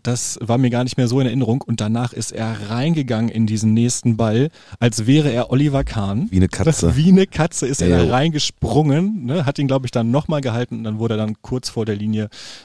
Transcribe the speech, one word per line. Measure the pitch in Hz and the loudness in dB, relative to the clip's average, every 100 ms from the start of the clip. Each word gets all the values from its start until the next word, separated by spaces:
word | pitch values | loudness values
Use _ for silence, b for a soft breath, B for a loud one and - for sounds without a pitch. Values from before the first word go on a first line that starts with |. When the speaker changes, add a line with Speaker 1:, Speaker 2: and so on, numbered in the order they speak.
Speaker 1:
das | 135 123 - - | -4 -4 -4 -6
war | 110 120 | 0 2
mir | 127 | 2
gar | 120 | 2
nicht | 127 - | 0 0
mehr | 120 | 2
so | 131 | 2
in | 127 | 2
Erinnerung. | 131 110 131 | 2 0 0
Und | - 117 | -2 -4
danach | 107 117 120 | -2 -2 -2
ist | - 113 | -6 -8
er | - 113 110 104 | -6 -6 -6 -6
reingegangen | 117 156 160 131 110 117 | -2 0 0 0 -2 0
in | 110 110 | 0 0
diesen | 107 110 | 2 2
nächsten | 110 120 - 120 110 | 4 2 0 0 2
Ball, | 113 110 151 B B - | 2 2 0 B B -2
als | 120 117 110 | 0 0 2
wäre | 147 147 | 4 4
er | 120 120 | 0 0
Oliver | 127 147 135 | 2 2 0
Kahn. | 139 113 98 101 214 | -2 -4 -4 -2 0
Speaker 2:
Wie | 92 | 2
eine | 92 | 2
Katze. | - 151 - - 120 | 2 0 2 2 4
Speaker 1:
<laughs> | |
Wie | 170 | 6
eine | 190 190 | 6 4
Katze | - 165 - 127 | 0 -2 -2 -4
ist | 139 | 0
er | 87 | 2
Speaker 2:
Ja. | 87 | 4
Speaker 1:
da | 85 | 4
reingesprungen, | 127 160 147 - - 117 123 151 143 196 214 | 2 0 0 -4 -4 0 2 2 2 0 -2
ne, | 120 170 139 | -4 -2 -2
hat | 143 | -2
ihn, | 139 | 0
glaub | 135 127 | 0 -2
ich, | |
dann | 123 113 | -2 0
nochmal | 135 - 151 | 0 0 -2
gehalten | 131 113 123 117 | -2 -4 -4 -6
und | |
dann | 113 107 | -8 -4
wurde | 113 | -2
er | 107 | -2
dann | 107 110 | -4 -6
kurz | - 127 - | -8 -8 -6
vor | - 110 | -6 -4
der | 104 | -4
Linie | 107 107 107 B B B | -2 -4 -4 B B B